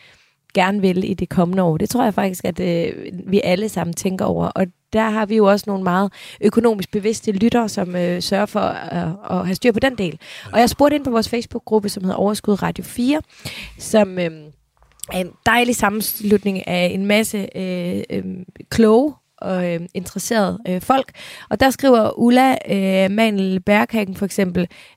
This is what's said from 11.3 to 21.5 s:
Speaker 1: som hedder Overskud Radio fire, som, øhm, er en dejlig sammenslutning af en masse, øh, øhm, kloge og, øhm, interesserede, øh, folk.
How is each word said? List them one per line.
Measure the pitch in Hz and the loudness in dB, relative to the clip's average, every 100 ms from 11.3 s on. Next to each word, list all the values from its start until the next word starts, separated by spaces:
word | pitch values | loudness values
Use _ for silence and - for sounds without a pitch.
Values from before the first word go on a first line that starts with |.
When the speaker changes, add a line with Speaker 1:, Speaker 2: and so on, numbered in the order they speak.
| 240 233 240 - 214 202 | -4 -6 -10 -2 0 0
Speaker 1:
som | 202 | -4
hedder | 185 - | -4 0
Overskud | 196 214 - 196 | 0 -2 -2 0
Radio | 170 170 | -2 -6
fire, | 185 - 247 302 - - - - - - | -10 -4 0 0 -4 -16 -16 -14 -16 -16
som, | - 220 202 185 | 0 2 2 0
øhm, | 170 156 151 - _ _ _ _ - | -4 -6 -18 -20 _ _ _ _ -10
er | 185 | -6
en | 185 - - | -6 -4 0
dejlig | 233 240 240 | 2 2 2
sammenslutning | 202 214 202 - 208 202 202 190 - | 0 0 -4 -4 0 2 2 -4 -2
af | 180 180 | 0 0
en | 190 196 | 0 2
masse, | 208 220 208 196 - | 2 0 -4 -8 -6
øh, | 185 180 175 196 - | -6 -4 -4 -6 -4
øhm, | 196 185 185 185 - - | -6 -6 -10 -14 -18 -4
kloge | - 220 226 294 - _ - | 4 6 6 2 -4 _ -12
og, | - 185 180 | -6 -4 -2
øhm, | 170 175 | -4 -8
interesserede, | - 180 196 - 226 185 180 202 | -10 -10 -8 -2 0 0 -2 -4
øh, | 180 | -4
folk. | - 269 - - - - - | 0 0 0 -10 -20 -16 -4